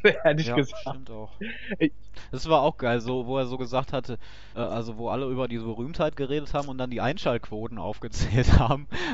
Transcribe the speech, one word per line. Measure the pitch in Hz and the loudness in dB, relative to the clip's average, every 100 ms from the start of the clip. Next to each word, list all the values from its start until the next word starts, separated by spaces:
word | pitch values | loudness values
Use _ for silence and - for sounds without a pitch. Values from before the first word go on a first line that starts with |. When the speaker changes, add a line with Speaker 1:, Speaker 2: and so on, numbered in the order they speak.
Speaker 1:
<laughs> | 208 - | 4 6
ehrlich | 165 151 117 | 4 4 2
Speaker 2:
Ja, | 120 | 2
Speaker 1:
gesagt. | 135 - | 0 -2
Speaker 2:
stimmt | - 131 127 | -6 -6 -8
auch. | 110 107 - 220 - - 202 | -8 -10 -8 -8 -8 -8 -2
Speaker 1:
Ich | - - - - - | -2 -2 -10 -10 -8
Speaker 2:
Das | 131 160 | -6 2
war | 156 | 4
auch | 147 - | 4 2
geil, | 123 120 | 0 0
so, | 113 127 120 | 0 -2 -2
wo | 135 | -2
er | 123 | -2
so | 127 | -4
gesagt | 120 131 135 | -2 -2 -2
hatte, | 135 123 113 - - - | -2 -4 -6 -10 -12 -10
äh, | 113 | -6
also | 104 110 113 110 | -4 -4 -6 -6
wo | 117 | -4
alle | 113 135 | -2 -2
über | 127 127 | -2 -2
diese | 117 | -4
Berühmtheit | 113 110 127 170 156 - | -6 -6 -6 -2 -2 -2
geredet | 131 147 139 | -4 -4 -2
haben | 147 143 | -4 -4
und | 131 | -4
dann | 127 | -4
die | 117 | -2
Einschaltquoten | 113 131 147 117 - 107 113 110 | -2 0 0 0 -2 -6 -6 -6
aufgezählt | 87 107 120 - - 113 127 | -6 -6 -4 0 2 4 10
<laughs> | - | 10
haben. | 120 139 151 - 339 | 8 2 -2 -2 -2